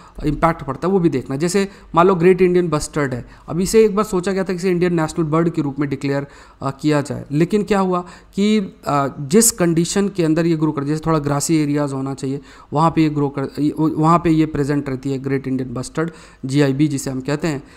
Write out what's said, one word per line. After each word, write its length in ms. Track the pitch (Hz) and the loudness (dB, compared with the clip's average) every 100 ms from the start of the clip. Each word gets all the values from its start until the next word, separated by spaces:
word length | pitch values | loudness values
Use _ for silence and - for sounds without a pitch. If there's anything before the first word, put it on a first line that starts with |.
| - - 151 | -20 -6 -4
इम्पैक्ट 380 | 147 165 165 | 0 0 0
पड़ता 240 | 139 131 170 | -6 -4 0
है, 60 | |
वो 60 | 196 | 2
भी 100 | 170 | 2
देखना। 260 | 139 117 135 | 0 -4 -4
जैसे 340 | 175 196 196 - - 165 | 0 0 -2 -8 -2 4
मान 120 | 180 | 4
लो 80 | 180 | 6
ग्रेट 260 | 180 185 | 4 6
इंडियन 280 | 185 180 175 | 4 4 2
बस्टर्ड 440 | 151 - 156 139 | -2 -2 -4 -2
है, 160 | 123 - - - | -4 -10 -18 -8
अब 100 | 160 | -4
इसे 260 | 190 220 214 | 2 4 4
एक 100 | 196 | 2
बार 100 | 208 | -2
सोचा 260 | 180 190 | -2 -2
गया 120 | 190 | -2
था 40 | 190 | -2
कि 60 | |
इसे 180 | 180 185 | -2 0
इंडियन 220 | 175 180 | 2 2
नेशनल 320 | 170 156 - 156 | 0 0 -2 0
बर्ड 240 | 156 170 | 2 2
के 120 | 160 | 0
रूप 180 | 147 135 | -4 -2
में 100 | 147 | -4
डिक्लेयर, 380 | 139 143 139 139 - - - | -2 -2 -2 -4 -14 -20 -8
अ, 100 | 135 | -8
किया 300 | - 151 147 | -2 0 0
जाए, 240 | - 120 117 | 0 -8 -4
लेकिन 320 | 147 170 214 | 0 2 0
क्या 160 | 202 202 | 0 0
हुआ 220 | 190 180 180 - - - | 0 -2 -4 -16 -10 -2
कि, 240 | 208 214 190 - - | 2 0 -2 -8 -2
अ, 220 | 143 139 135 | 0 -2 -4
जिस 320 | 139 196 233 | 2 4 4
कंडीशन 580 | - 170 165 170 202 202 | 2 0 2 0 0 -2
के 140 | 202 | 0
अंदर 220 | 160 156 170 | 0 2 0
ये 120 | 160 | 0
ग्रो 140 | 156 | 0
कर, 120 | 147 | -2
जैसे 180 | 139 156 165 | -4 -4 0
थोड़ा 140 | 156 | 0
ग्रासी 380 | 143 143 - 160 | 0 -2 0 0
एरियाज 360 | 143 147 143 | 2 0 -2
होना 200 | 135 135 | -4 -6
चाहिए, 260 | 135 135 139 - - - | -6 -6 -6 -10 -20 -6
वहाँ 180 | 143 165 160 | 2 2 4
पे 80 | |
ये 60 | 156 | 2
ग्रो 200 | 147 143 | 2 -2
कर, 200 | 139 135 - | -2 -6 -2
य-, 140 | 147 - | -2 0
वहाँ 420 | 156 156 156 165 | 0 2 2 4
पे 100 | 165 | 2
ये 160 | 156 156 | 2 2
प्रेजेंट 440 | 143 139 147 143 | 0 -2 -2 -4
रहती 220 | 131 135 | -6 -6
है 80 | 135 | -6
ग्रेट 280 | 135 135 135 | -4 -4 -2
इंडियन 260 | 131 131 | -4 -4
बस्टर्ड, 380 | 123 127 - 165 - - - 131 | -8 -8 -6 -6 -8 -20 -12 -2
जीआईबी 420 | 139 139 135 151 | 2 2 2 0
जिसे 240 | 135 139 | 0 -6
हम 100 | 131 | -6
कहते 260 | 131 147 170 | -4 -4 -2
हैं। 160 | 139 - | -4 -10